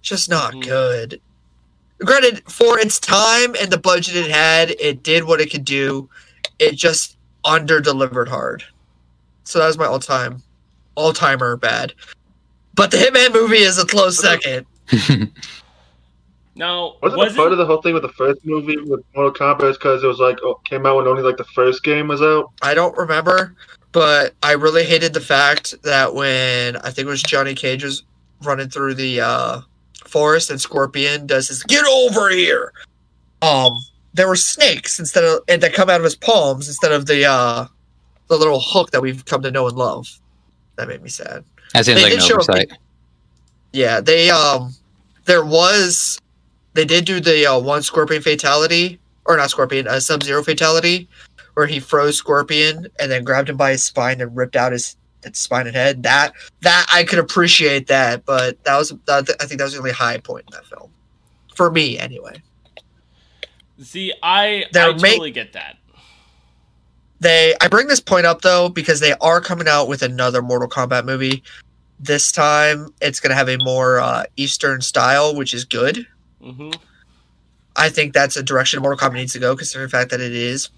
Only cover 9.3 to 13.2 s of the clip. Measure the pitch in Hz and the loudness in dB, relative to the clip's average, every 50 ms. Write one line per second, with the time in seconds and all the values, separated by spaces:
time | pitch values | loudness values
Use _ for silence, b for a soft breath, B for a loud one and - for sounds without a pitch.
9.3 | _ _ _ - - 170 156 160 156 160 160 123 131 135 - - 139 127 123 127 | _ _ _ -4 0 0 2 2 0 0 -2 -2 -2 -4 -4 -2 -2 -2 -2 -6
10.3 | 123 127 _ _ _ _ _ _ _ _ _ _ _ 147 151 160 160 - 175 143 | -10 -14 _ _ _ _ _ _ _ _ _ _ _ -2 0 0 0 0 0 0
11.3 | 135 127 127 120 120 123 - 95 117 117 - - - B B B B _ _ _ | 0 0 -2 -4 -4 -2 -2 -2 -2 -2 -6 -8 -12 B B B B _ _ _
12.3 | _ _ _ _ _ _ _ _ - 196 202 196 - - - 262 262 254 | _ _ _ _ _ _ _ _ 0 0 0 2 4 2 2 4 4 4